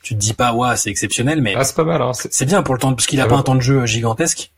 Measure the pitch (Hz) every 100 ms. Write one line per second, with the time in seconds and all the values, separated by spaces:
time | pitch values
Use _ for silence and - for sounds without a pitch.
0 | - 107 104 110 123 117 123 110 104 95
1 | 107 - 127 160 113 110 135 - 160 165
2 | 123 127 - - 135 196 139 123 135 123
3 | - 135 113 135 135 131 123 135 120 113
4 | 113 113 165 - -